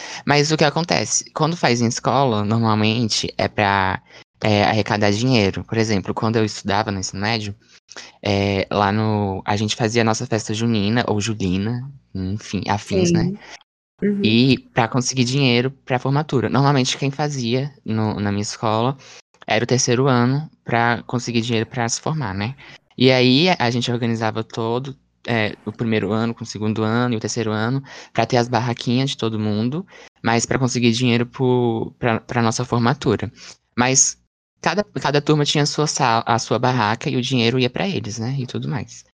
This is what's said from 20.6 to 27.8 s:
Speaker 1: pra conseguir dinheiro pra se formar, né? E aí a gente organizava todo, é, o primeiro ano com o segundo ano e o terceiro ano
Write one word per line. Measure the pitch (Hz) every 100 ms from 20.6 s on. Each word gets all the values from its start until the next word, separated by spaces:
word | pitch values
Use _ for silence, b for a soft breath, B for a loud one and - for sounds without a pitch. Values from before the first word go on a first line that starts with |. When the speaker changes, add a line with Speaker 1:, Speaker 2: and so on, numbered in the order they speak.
Speaker 1:
pra | - 120 117 113 -
conseguir | 123 - 117
dinheiro | 113 113 113
pra | 127 113
se | -
formar, | - 156 113 95
né? | 107 139 B B _ -
E | 127
aí | 127 127 131 180 175
a | 120
gente | 120 123
organizava | 120 117 113 110 110
todo, | 110 - 113 120 139 135 _ _ -
é, | 117 107 - -
o |
primeiro | - 117 110 95
ano | 110 117 113
com |
o | 113
segundo | 101 107 107
ano | 110 117 123 110
e |
o |
terceiro | 107 120 110
ano | 107 110 135